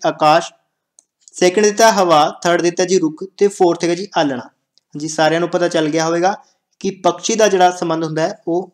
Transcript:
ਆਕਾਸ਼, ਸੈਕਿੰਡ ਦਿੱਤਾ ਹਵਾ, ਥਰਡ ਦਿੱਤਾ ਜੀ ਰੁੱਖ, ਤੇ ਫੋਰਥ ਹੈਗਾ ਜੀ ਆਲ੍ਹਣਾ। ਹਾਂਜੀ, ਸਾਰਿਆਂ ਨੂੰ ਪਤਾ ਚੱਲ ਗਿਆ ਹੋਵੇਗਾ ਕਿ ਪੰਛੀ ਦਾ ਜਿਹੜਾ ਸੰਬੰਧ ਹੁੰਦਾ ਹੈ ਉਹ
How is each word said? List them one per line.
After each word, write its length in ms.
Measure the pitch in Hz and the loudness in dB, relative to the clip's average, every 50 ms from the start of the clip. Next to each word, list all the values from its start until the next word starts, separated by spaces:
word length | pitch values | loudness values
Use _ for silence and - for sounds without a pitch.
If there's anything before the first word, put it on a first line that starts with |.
| - | -4
ਆਕਾਸ਼, 460 | 165 156 - 160 151 156 170 170 - - _ _ _ _ _ _ _ _ _ _ _ _ _ _ - - | -4 -2 0 2 2 4 2 0 -2 -8 _ _ _ _ _ _ _ _ _ _ _ _ _ _ -20 -4
ਸੈਕਿੰਡ 340 | - 180 180 180 214 208 | 0 0 2 2 4 2
ਦਿੱਤਾ 240 | 214 202 208 226 220 208 | 2 2 4 4 4 4
ਹਵਾ, 480 | 202 190 175 160 151 151 165 - - - | 4 2 4 4 4 4 2 0 -2 -2
ਥਰਡ 180 | 175 170 170 160 | 0 0 2 0
ਦਿੱਤਾ 220 | 175 170 - 185 | -2 -2 -2 0
ਜੀ 140 | 175 190 185 | 0 0 0
ਰੁੱਖ, 260 | 165 156 156 - 190 190 _ | 0 -2 -4 -8 -14 -16 _
ਤੇ 120 | - 202 202 | -2 -2 -2
ਫੋਰਥ 360 | 202 - 185 170 170 175 - | 0 2 2 2 2 0 -2
ਹੈਗਾ 100 | 175 175 | -2 -2
ਜੀ 140 | 175 202 - - 180 | -4 -6 -6 -4 -2
ਆਲ੍ਹਣਾ। 240 | 160 143 131 123 - | -2 -2 -2 -6 -10
ਹਾਂਜੀ, 680 | - _ _ _ _ _ _ _ _ - 151 151 156 | -14 _ _ _ _ _ _ _ _ -14 -10 -10 -8
ਸਾਰਿਆਂ 320 | 156 - 156 156 160 165 | -2 0 0 0 2 0
ਨੂੰ 80 | 175 170 | -2 -2
ਪਤਾ 200 | 175 180 175 170 | -2 -2 -2 -2
ਚੱਲ 200 | 170 165 156 151 | 0 -2 -2 -2
ਗਿਆ 180 | 151 160 160 | -2 -2 -2
ਹੋਵੇਗਾ 280 | 165 170 170 175 190 214 - _ _ _ _ _ _ _ _ | -2 -2 0 0 -2 -2 -4 _ _ _ _ _ _ _ _
ਕਿ 100 | - 196 | -8 -8
ਪੰਛੀ 440 | 196 - - 175 165 - - - 226 | -8 -2 -2 -2 -2 -2 -4 -4 0
ਦਾ 140 | 208 220 202 | 0 2 2
ਜਿਹੜਾ 220 | 185 185 180 180 | 4 4 4 2
ਸੰਬੰਧ 340 | 175 - 180 170 160 160 165 | 2 0 -4 -4 -4 -4 -4
ਹੁੰਦਾ 180 | 156 156 156 160 | -4 -4 -2 -4
ਹੈ 200 | 185 214 - _ 170 | -4 -4 -8 _ -4
ਉਹ 240 | 165 175 180 - | -4 -4 -4 -6